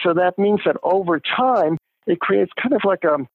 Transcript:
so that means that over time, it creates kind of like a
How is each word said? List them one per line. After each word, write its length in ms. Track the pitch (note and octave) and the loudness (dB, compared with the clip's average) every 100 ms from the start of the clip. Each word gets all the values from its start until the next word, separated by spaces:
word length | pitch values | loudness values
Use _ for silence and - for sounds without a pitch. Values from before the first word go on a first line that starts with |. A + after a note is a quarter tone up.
so 100 | F3+ E3+ | 0 0
that 240 | F3+ F3+ | 0 0
means 220 | G3+ G#3 E3 | 0 2 0
that 120 | C#3+ | -2
over 380 | - F#3+ F3 D#3+ | 0 0 0 -2
time, 580 | - - B3+ A#3 D#3 E3 - _ - | -2 -2 0 2 0 -2 -8 _ -4
it 120 | F3 | -2
creates 320 | - G3+ F#3 - | 0 0 0 -2
kind 140 | A#3+ | -2
of 80 | G3 | 0
like 200 | G3 F#3+ | 0 0
a 140 | E3 D3 C3 | 0 -2 -4